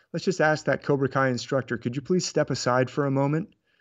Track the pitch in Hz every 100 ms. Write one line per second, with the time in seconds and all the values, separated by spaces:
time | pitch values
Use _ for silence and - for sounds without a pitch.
0 | _ 170 196 180 156 156 - 135 - 143
1 | 135 139 135 120 - 135 117 113 123 123
2 | - 185 - - 147 139 - 123 131 -
3 | 143 135 139 156 202 _ _ _